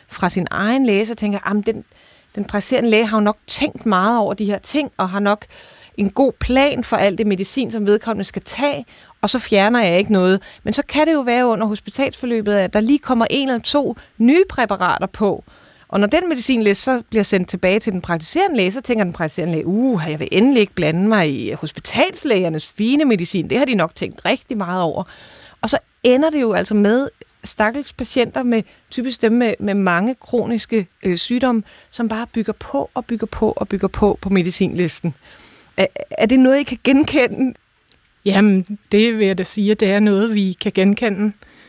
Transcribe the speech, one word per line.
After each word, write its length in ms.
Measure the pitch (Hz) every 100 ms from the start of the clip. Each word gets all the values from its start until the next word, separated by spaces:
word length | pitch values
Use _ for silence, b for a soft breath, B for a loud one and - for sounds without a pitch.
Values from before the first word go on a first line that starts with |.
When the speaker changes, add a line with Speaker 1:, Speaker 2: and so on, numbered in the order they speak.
| B
Speaker 1:
fra 220 | - 180
sin 180 | 190 175
egen 340 | - 202 262 254
læge, 200 | 196 220
så 100 | 226
tænker 240 | 208 202
jeg, 60 | -
"Jamen, 140 | 208
den, 200 | 202 220 - b b b b -
den 100 | 202
praktiserende 440 | 208 - 254 233
læge 160 | 214 226
har 120 | 220
jo 60 |
nok 140 | 208 214 -
tænkt 380 | - 294 - 226
meget 340 | 185 196 240
over 140 | 202
de 120 | 196 208
her 140 | 202
ting, 320 | - 294 285 -
og 120 | 185
har 100 | 196
nok 260 | 202 208 - B B B B -
en 120 | 202
god 240 | 226 269 -
plan 440 | - 254 285 262
for 140 | 233 226
alt 200 | 202 185
det 100 | 214
medicin, 440 | 185 196 - 233
som 140 | 226 202
vedkommende 400 | 208 - 202 196
skal 160 | -
tage, 440 | - - 285 202 - b b b
og 80 | 208
så 100 | 254
fjerner 440 | - 202 202 240
jeg 140 | 196 175
ikke 140 | 285
noget." 300 | 202 185 190 B B
Men 100 | -
så 100 | 214 -
kan 180 | 277 311
det 60 |
jo 80 | 311
være 240 | 247 240 247
under 200 | 220 214
hospitalsforløbet, 880 | 208 - - 269 - 247 233 208
at 200 | 202 185
der 60 | 208
lige 200 | 220 285
kommer 260 | - 247 226
en 180 | 277 269
eller 140 | 233
to 340 | - 294 254 233 B B
nye 260 | 233 320 381
præparater 580 | - 226 196 180 - 185
på. 360 | - 208 170 - b b b b
Og 100 | 196
når 80 | 208
den 220 | 311 359
medicinliste 540 | 269 226 247 214 196
så 180 | - 254 -
bliver 140 | 220
sendt 240 | 196 190 180
tilbage 320 | 180 180 202
til 140 | 226
den 80 | 185
praktiserende 560 | - 170 160 320 392 269
læge, 140 | 185
så 100 | 226
tænker 220 | - 226
den 100 | 185
praktiserende 400 | - 160 - 165
læge, 120 | 165 -
"Uh, 360 | 202 262 214 156
jeg 120 | 151
vil 80 | -
endelig 300 | 180 247 262
ikke 120 | 202
blande 340 | - 156 165 202
mig 260 | 214 160
i 180 | 131 101
hospitalslægernes 1160 | 127 156 - - 226 339 370 302 202 175 156 -
fine 380 | - 220 285 294
medicin. 440 | 208 170 190 151
Det 80 | 240
har 80 | 277
de 100 | 220
nok 200 | 165 -
tænkt 260 | 170 - 175
rigtig 320 | 254 - 226
meget 240 | 175 185
over." 220 | 165 - 180 B B B B B
Og 80 | 220
så 80 | - _ _
ender 260 | 247 254 311
det 120 | 302
jo 120 | 233
altså 220 | 180 180 214
med 320 | 202 240 277 - - _
stakkels 500 | - - 214 254 285
patienter 500 | - 233 - 233 262
med 200 | 247 226 - b b
typisk 320 | - 247 240
dem 100 | 226
med, 220 | 240 240 -
med 140 | 202
mange 420 | 202 190 175 214 262
kroniske, 720 | - 247 - 226 - 226 180 _
øh, 140 | 190 175
sygdomme, 460 | - 247 262 233 - b b
som 180 | - 233
bare 180 | 220 240
bygger 200 | 226 214
på 360 | 208 - 277 -
og 120 | - -
bygger 220 | 226 220
på 240 | - 214
og 160 | - 202
bygger 200 | 196 190
på 320 | - 208 -
på 80 | 190
medicinlisten. 840 | 190 175 175 190 - 175 - 170 - b b b b b -
Er, 80 | 196 - -
er 140 | - 220
det 140 | 262
noget, 200 | 254 269
I 40 |
kan 160 | 285 247
genkende? 720 | - 269 302 294 240 220 262 - _ _ _ _ _ _ 202
Speaker 2:
Jamen, 520 | 196 208 190 180 208 -
det 260 | 208 226 220
vil 100 | 196
jeg 100 | 190
da 60 |
sige, 280 | 180 - 202
at 80 | 214
det 120 | 202
er 80 | 202
noget, 340 | 208 196 226
vi 240 | 208 190 180
kan 100 | 208 190
genkende. 560 | 190 208 233 190 214 - b b